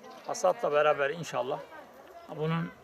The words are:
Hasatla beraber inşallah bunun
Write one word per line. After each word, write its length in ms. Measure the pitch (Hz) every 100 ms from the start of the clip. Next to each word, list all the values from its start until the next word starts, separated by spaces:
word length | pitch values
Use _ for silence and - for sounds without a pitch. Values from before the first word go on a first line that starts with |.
| - - -
Hasatla 460 | - 185 175 175
beraber 380 | 147 151 143 139
inşallah 480 | 170 151 131 123 151 - - - - - - - 156
bunun 340 | 156 165 170 -